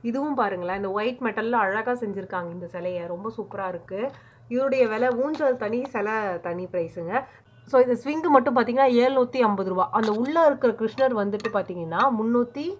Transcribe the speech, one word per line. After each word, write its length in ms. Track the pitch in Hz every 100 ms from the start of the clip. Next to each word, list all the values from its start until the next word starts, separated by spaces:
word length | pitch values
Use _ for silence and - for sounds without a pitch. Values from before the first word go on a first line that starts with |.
இதுவும் 340 | 233 247 294 262
பாருங்களேன், 400 | 208 180 175 196
இந்த 160 | 196
ஒயிட் 280 | 202 226 247
metal 320 | 240 220 226
அழகா 400 | 247 190 208 226
செஞ்சிருக்காங்க 600 | 247 220 196 185 185 175
இந்த 160 | 180 175
சிலையை. 400 | 180 180 175 170
ரொம்ப 240 | 175 220 226
சூப்பரா 300 | 208 196 190
இருக்கு. 440 | 175 - 190 226 - - _ -
இதோடைய 380 | 240 269 269 233
விலை 220 | 214 254
ஊஞ்சல் 480 | 233 277 302 285 247
தனி, 280 | 214 240 269
சிலை 540 | 220 202 220 208 175
தனி 260 | - 170 180
பிரைஸுங்க. 580 | 180 165 175 170 233 262 - _ - -
So, 160 | 262
இந்த 180 | 247 240
swing 280 | 277 311 320
மட்டும் 240 | 277 247 247
பாத்தீங்கன்னா 320 | 233 247 269 240
எழுநூத்தி 340 | 254 269 247 262
ஐம்பது 320 | 226 196 190
ரூபாய். 180 | 185 -
அந்த 200 | 214 214
உள்ள 340 | 214 254 320 320
இருக்கிற 280 | 277 240
கிருஷ்ணர் 420 | 220 220 240 262 226
வந்துட்டு 340 | 202 202 220
பாத்தீங்கன்னா 560 | 208 185 175 165 170 269 220
முன்னூத்தி 560 | 220 240 240 277 330